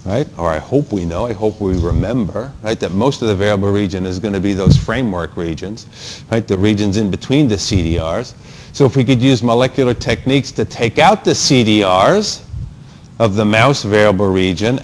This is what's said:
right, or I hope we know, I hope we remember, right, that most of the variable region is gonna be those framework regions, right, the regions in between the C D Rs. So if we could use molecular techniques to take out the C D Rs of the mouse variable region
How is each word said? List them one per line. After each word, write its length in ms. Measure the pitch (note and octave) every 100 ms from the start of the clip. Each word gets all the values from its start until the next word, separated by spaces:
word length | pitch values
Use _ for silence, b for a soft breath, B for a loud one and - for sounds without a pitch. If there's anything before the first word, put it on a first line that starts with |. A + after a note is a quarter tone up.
right, 240 | G2 G#2+ D3 -
or 100 | E2+
I 100 | D#2
hope 340 | D#2 C3+ D3+
we 120 | G2+
know, 220 | E2+ E2+ A#2+
I 60 |
hope 280 | G2 G#2+ G2+
we 160 | G2+ F#2
remember, 760 | E2+ E2 F#2 B2+ G2 G2+ C3 -
right, 160 | G#2+ A2+
that 140 | F#2+
most 300 | F#2 B2 D3
of 60 | A#2
the 60 |
variable 380 | G2 G#2 G2+ G2+
region 340 | G2+ G2+ F#2 F#2
is 140 | F#2
gonna 180 | G#2+ G2
be 160 | F#2+
those 220 | F#2+ F#2 -
framework 600 | - A2+ B2 F#2 E2 -
regions, 500 | E2 D#2 F#2 A2 - B B B B
right, 160 | A2+ G#2+
the 100 | G2
regions 400 | G#2 G#2 G#2 G2
in 140 | G#2
between 380 | - - C3 C#3+
the 100 | G#2
C 240 | - G2
D 160 | E2 E2
Rs. 360 | D#2+ F2+ B2+ - B B B
So 120 | -
if 100 | C#3
we 80 | C#3
could 180 | A#2 A#2+
use 220 | C3 B2+
molecular 520 | A#2 A#2 C3 - B2+
techniques 580 | A#2 - A#2 B2+ C#3 B2+
to 120 | -
take 360 | A2 - A#2+ B2
out 240 | E3 G#3
the 100 | -
C 300 | C#3+ - C3+
D 200 | A2 G#2+
Rs 580 | F#2+ F#2 G#2+ F#3+ G3+ - - - - - B B B -
of 160 | A2+
the 100 | G2
mouse 380 | G#2+ A2 B2 C#3+
variable 460 | G#2 G#2 G#2+ G2 G2+
region 500 | F#2+ F#2 F2 G#2+ C3